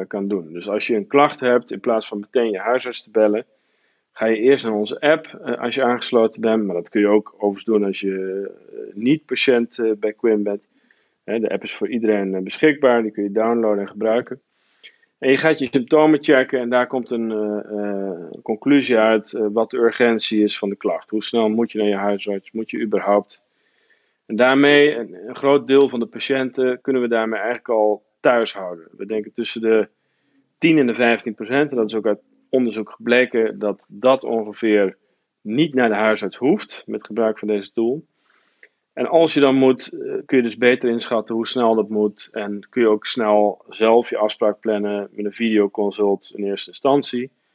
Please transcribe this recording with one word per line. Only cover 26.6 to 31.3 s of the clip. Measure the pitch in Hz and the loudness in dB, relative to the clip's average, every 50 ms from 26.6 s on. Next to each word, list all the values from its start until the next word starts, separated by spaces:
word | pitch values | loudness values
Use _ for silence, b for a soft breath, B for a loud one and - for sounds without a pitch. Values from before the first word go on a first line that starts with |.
| 131 127 127 123 | -2 -2 -2 -2
kunnen | _ 139 135 127 120 | _ -2 -2 0 0
we | 117 | 0
daarmee | 117 113 113 113 113 101 | 0 0 0 -2 -4 -4
eigenlijk | 101 113 123 113 - - | -4 -4 -6 -6 -4 -2
al | 117 110 107 107 104 - _ _ _ _ | 0 2 2 2 0 -2 _ _ _ _
thuis | - 143 123 117 113 - - | 2 2 4 2 2 -2 -4
houden. | 98 95 90 87 82 82 _ _ | -8 -10 -10 -10 -12 -16 _ _
We | - 101 | -14 -10
denken | 101 110 107 104 113 - | -6 -6 -6 -6 -8 -8
tussen | - 113 - - 117 | -8 -8 -8 -6 -4
de | 113 110 113 110 98 - _ _ _ _ _ _ _ _ _ _ _ _ _ _ | 0 2 2 2 2 -2 _ _ _ _ _ _ _ _ _ _ _ _ _ _
tien | - 165 160 151 | 2 4 4 4
en | 131 | 4
de | 120 110 | 2 2
vijftien | 117 123 117 117 110 - 117 | 2 2 2 2 0 -2 -6